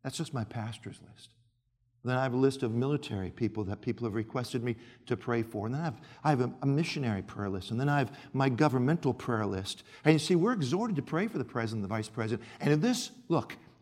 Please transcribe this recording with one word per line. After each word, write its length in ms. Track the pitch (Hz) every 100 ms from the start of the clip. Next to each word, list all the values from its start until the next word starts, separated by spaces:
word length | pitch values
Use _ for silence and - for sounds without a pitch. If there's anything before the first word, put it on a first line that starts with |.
That's 140 | 135 -
just 160 | 160
my 100 | 127
pastor's 560 | 107 120 110 110 98 - -
list. 160 | - - _ _ _ _ _ _ _
Then 120 | 123 127
I 80 |
have 100 | 131
a 40 | 127
list 240 | 135 135
of 120 | 120
military 580 | 113 135 147 - 104 90
people 320 | - 110 107 95
that 160 | 101
people 240 | 123 110 117
have 100 | 104
requested 480 | 110 131 123 127
me 120 | 120 110 - - -
to 120 | 123
pray 260 | - 117
for. 220 | 113 107 107
And 100 | 139
then 60 |
I 40 | 170
have, 160 | - - -
I 60 | 151
have 120 | 135
a, 120 | 127 -
a 40 | 139
missionary 560 | 139 165 147 123 98
prayer 280 | 92 - 101
list. 220 | 95 -
And 80 | 117
then 100 | 143
I 100 | 143
have 180 | 143 - -
my 160 | 131 135
governmental 640 | 120 151 127 127 170 139
prayer 320 | 120 - 113 104
list. 380 | 95 98 - - - 151
And 80 |
you 60 | 156
see, 160 | - 175
we're 180 | 208
exhorted 420 | 233 127 175 233 151
to 40 |
pray 260 | - 160 220
for 100 | 156
the 60 |
president, 380 | 120 123 113 113
the 80 | 98
vice 180 | 110 107
president. 400 | - 110 110 - -
And 120 | 143
if 100 | 151
this, 300 | 226 247 - - -
look, 280 | 160 - - - -